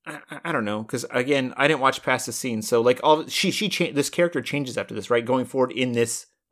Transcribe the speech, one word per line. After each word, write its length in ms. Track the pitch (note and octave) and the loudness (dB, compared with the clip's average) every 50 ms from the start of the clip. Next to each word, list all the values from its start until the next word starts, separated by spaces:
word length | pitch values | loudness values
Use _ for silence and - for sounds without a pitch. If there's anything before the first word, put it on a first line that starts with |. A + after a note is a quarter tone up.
| _ | _
I, 140 | - D3+ - - - | -16 -16 -16 -14 -16
I, 100 | D3+ C#3 - | -14 -10 -6
I 60 | E3+ | -4
don't 120 | D#3+ C3 G#2+ | -2 -2 -2
know, 200 | G#2 G#2 G#2+ A2 | -2 -4 -4 -6
'cause 200 | - - B2 - - | -6 -6 -6 -6 -4
again, 440 | - B2+ B2+ C3+ C#3+ C#3 C3 B2+ - | -2 -2 0 2 2 0 0 -2 0
I 100 | - C#3 D3 | 2 2 2
didn't 120 | D#3 C3 | 4 4
watch 220 | C3 C3+ C3 - | 4 2 2 2
past 240 | - - B2+ A#2+ - | 0 0 0 0 -2
the 60 | - | -4
scene, 300 | A2 - - B2+ A#2 G#2+ | -6 -6 -4 -4 -4 -4
so, 180 | G#2+ - B2 A#2 | 0 2 4 4
like, 200 | A2+ B2 B2+ - | 6 4 4 4
all 240 | - D3+ D#3 D#3 - - | 6 4 4 4 2 -2
she, 220 | - - - F#3+ | -2 -2 0 0
she 180 | - - G#3+ F#3+ | 0 0 -2 -2
cha-, 240 | - - F3+ - | -2 -2 -2 0
this 180 | - C#3+ C#3 - | 0 -2 -2 0
character 300 | - - F3 E3+ - D3 | 0 0 0 0 0 -2
changes 340 | A#2 - - D3 C#3 B2+ A2 | -4 -4 -4 -4 -4 -4 -4
after 180 | - G2 - - | -6 -6 -6 -8
this, 160 | A2 F#2 - | -8 -2 0
right? 140 | A#2+ A#2+ A#2 | 0 0 2
Going 200 | A#2 B2+ B2+ B2 | 2 0 0 0
forward 280 | B2+ - C3 B2+ B2 | -2 0 0 0 0
in 200 | - B2 B2+ B2+ | 0 -2 -2 0
this, 340 | A#2+ A#2 A#2 A2+ - - - _ _ _ _ _ | 0 0 0 0 -2 -6 -10 _ _ _ _ _